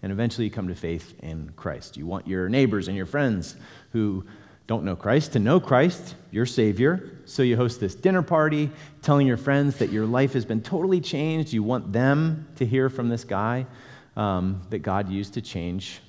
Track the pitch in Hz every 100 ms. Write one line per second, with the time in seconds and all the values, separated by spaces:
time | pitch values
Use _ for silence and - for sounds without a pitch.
0 | 101 98 117 113 110 110 92 87 85 82
1 | - - 80 80 76 78 87 67 - -
2 | 78 92 - 92 92 127 131 101 85 98
3 | 90 143 139 101 82 - - - - 113
4 | 107 95 - - - - - 113 85 90
5 | 104 131 151 117 104 170 - 127 165 175
6 | - - - 98 120 - 107 98 131 180
7 | - - - - 127 117 123 117 98 -
8 | 190 185 160 165 156 151 151 - - -
9 | - 143 139 120 135 139 143 135 110 107
10 | 110 123 135 135 101 110 110 190 185 185
11 | 151 139 156 160 156 113 107 123 101 104
12 | 131 143 160 156 156 - 123 131 131 131
13 | 80 117 - 98 107 123 127 - - -
14 | - - 104 92 92 95 87 110 - 98
15 | 98 98 101 - 110 92 85 90 - -